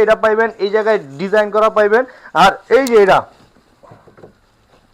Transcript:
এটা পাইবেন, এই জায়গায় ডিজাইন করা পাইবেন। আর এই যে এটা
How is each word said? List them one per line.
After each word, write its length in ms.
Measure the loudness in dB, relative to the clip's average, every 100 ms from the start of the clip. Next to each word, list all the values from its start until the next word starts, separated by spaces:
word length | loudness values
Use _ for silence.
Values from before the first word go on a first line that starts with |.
এটা 120 | 0 0
পাইবেন, 260 | 0 0 -2 -4
এই 60 | -4
জায়গায় 280 | -2 -2 -4 -6 -10
ডিজাইন 280 | -4 -2 -2
করা 180 | -2 0
পাইবেন। 340 | 0 0 0 -2 -12 -6 0
আর 100 | 0 0 -2 0
এই 80 | 2
যে 60 | 2
এটা 140 | 4 2 -2 _ _ _ _ _ -20 -20 _ _ -20 _ _ _ _ _ _